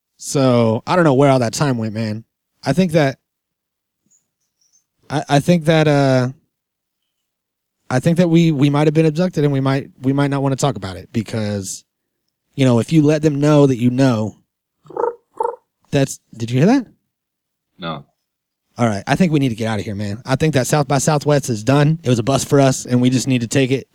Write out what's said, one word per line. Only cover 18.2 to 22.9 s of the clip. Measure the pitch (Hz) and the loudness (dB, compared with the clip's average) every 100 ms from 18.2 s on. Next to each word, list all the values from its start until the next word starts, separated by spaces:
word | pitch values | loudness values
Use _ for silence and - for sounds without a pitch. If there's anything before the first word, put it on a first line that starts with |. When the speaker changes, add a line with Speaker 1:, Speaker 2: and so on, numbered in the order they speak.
| _ _ _ _ _ - | _ _ _ _ _ -4
Speaker 1:
All | 117 | -4
right. | 101 - | -2 -4
I | 147 | 0
think | 185 | 0
we | 151 | 0
need | 139 | -2
to | |
get | 107 110 | -2 -4
outta | 110 | -4
here, | - | -6
man. | 101 104 107 - | -8 -8 -8 -6
I | 131 | -2
think | 160 | 0
that | 143 123 | 0 0
South | 151 139 | -2 0
by | 143 | -2
Southwest | - 151 147 147 - | 0 0 0 0 -2
is | 110 | -4
done. | 110 143 147 160 | 0 2 2 0
It | - | 0
was | 117 | 0
a | |
bust | 110 - - | 0 -2 0
for | 147 | 2
us, | 135 131 | 2 0
and | - | -2